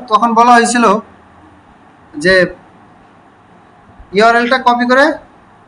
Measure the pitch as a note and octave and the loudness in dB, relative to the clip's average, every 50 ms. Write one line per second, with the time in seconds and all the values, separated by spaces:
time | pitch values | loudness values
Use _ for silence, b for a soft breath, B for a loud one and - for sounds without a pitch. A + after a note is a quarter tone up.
0 | - - G#3+ G3+ A#3 A#3 A3+ A3 A#3 B3 B3 A#3 A#3 G#3+ A#3+ B3 A#3+ G#3 G3 A3 | -4 -4 -2 -2 0 0 0 2 2 4 4 2 2 0 0 0 0 0 0 -2
1 | - - - - _ _ _ - - - - _ _ _ _ _ _ _ _ _ | -6 -10 -20 -20 _ _ _ -20 -20 -20 -20 _ _ _ _ _ _ _ _ _
2 | _ _ - D3 D3+ F3+ F#3+ F#3 F3+ D3+ - - - - - - - - _ _ | _ _ -12 -6 -2 0 0 0 0 -2 -4 -12 -20 -20 -20 -20 -20 -20 _ _
3 | _ _ _ _ _ _ _ _ _ _ _ _ _ _ _ _ _ - - - | _ _ _ _ _ _ _ _ _ _ _ _ _ _ _ _ _ -20 -20 -20
4 | - - - G3 A3 A#3 A#3 A#3+ A#3+ A#3+ C4 B3+ A#3+ B3 A#3+ A#3+ B3 B3 B3+ C4+ | -18 -6 -2 0 0 2 2 0 -2 -2 -4 -2 0 -2 -2 0 -2 -2 0 0
5 | C#4+ D#4+ C#4+ - - - _ _ _ _ _ _ _ | 0 0 -2 -6 -12 -20 _ _ _ _ _ _ _